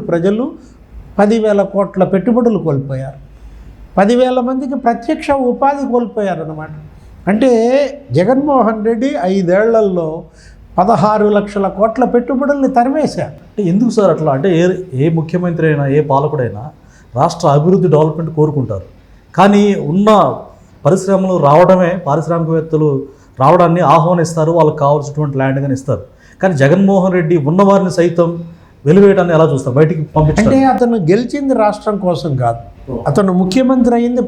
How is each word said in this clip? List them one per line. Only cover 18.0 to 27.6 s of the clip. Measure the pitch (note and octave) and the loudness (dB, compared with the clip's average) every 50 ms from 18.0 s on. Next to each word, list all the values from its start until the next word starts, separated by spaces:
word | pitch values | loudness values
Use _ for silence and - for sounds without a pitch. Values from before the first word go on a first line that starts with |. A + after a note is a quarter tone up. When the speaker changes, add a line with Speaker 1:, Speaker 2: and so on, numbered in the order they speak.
| D#3 D#3+ D3+ E3+ E3 E3+ D#3+ D3+ | 2 0 -2 -4 -8 -6 -2 -2
Speaker 2:
కోరుకుంటారు, | D3+ D3 C#3 C#3+ B2 G#2 G#2 F#2+ F2+ - - - - _ - - _ _ - | -2 0 -2 -4 -4 -6 -8 -10 -12 -16 -20 -20 -20 _ -20 -20 _ _ 0
కానీ | - F#3 G3+ G3+ G3+ G#3 G#3 G3 D#3+ C#3+ C#3+ | 2 4 4 4 4 4 2 0 -2 -2 -2
ఉన్న | E3 F#3+ G#3 G#3+ G#3+ G3 D#3+ B2+ A2+ - - - - - - - - - - | -2 0 2 4 4 4 2 0 -2 -6 -10 -16 -20 -20 -20 -20 -10 -4 0
పరిశ్రమలు | C#3+ F#3 F3+ - F#3+ G3 F#3 F#3+ F#3 F3+ E3 C#3+ | 0 0 0 0 0 0 0 0 0 0 2 2
రావడమే, | C#3 D3 E3 F3+ F3 F#3+ F3+ F3+ E3 F3+ E3+ - | 4 6 6 6 6 4 4 2 0 -2 -4 -4
పారిశ్రామికవేత్తలు | C#3+ C#3+ D#3+ D3 D3+ E3+ E3+ E3 D#3 D#3+ D#3+ D#3 - D#3+ D3+ D#3 D3+ C#3 C3+ - - - - - _ _ - | -2 -2 -2 -2 -2 -4 -4 -2 -2 -2 -2 -2 -2 -2 0 0 0 -2 -2 -6 -10 -16 -20 -20 _ _ 0
రావడాన్ని | C3 C#3+ F3 F3+ F3 E3 E3 F3+ E3+ - D#3+ | 2 4 4 4 4 2 2 2 2 4 4
ఆహ్వానిస్తారు, | E3 D#3 F3 F3+ F3 D#3+ E3 E3 E3 D#3 D#3+ E3+ E3+ | 4 2 2 0 0 -2 -2 -2 -2 0 0 2 2
వాళ్ళకి | D#3 D3+ D3+ - C#3+ | 2 2 2 0 0
కావాల్సినటువంటి | C#3 D3 D3+ C3+ C#3 C3+ D3+ D3+ C#3 C3 C3+ | 0 0 0 -2 -6 -6 -4 -4 -4 -2 -2
ల్యాండ్ | C3+ C3+ C3+ C#3 C#3 | -2 -2 -2 -2 -2
కానీ | C#3 C3 C3 | -4 -4 -4
ఇస్తారు. | - - A#2 F2 - - - _ - - - - | -4 -6 -6 -6 -6 -12 -20 _ -20 -20 -8 -4
కానీ | F#3 F#3+ F3 C3 | -2 -2 0 2
జగన్మోహన్ | C3+ C#3+ E3+ G3 G3 F#3+ G3 F#3+ F3+ F#3+ F3+ F#3 | 2 2 4 4 4 4 2 2 2 2 0 0
రెడ్డి | E3+ D#3 F3 E3 C3 C#3+ | 0 0 0 0 0 0
ఉన్నవారిని | E3+ F#3 | 2 2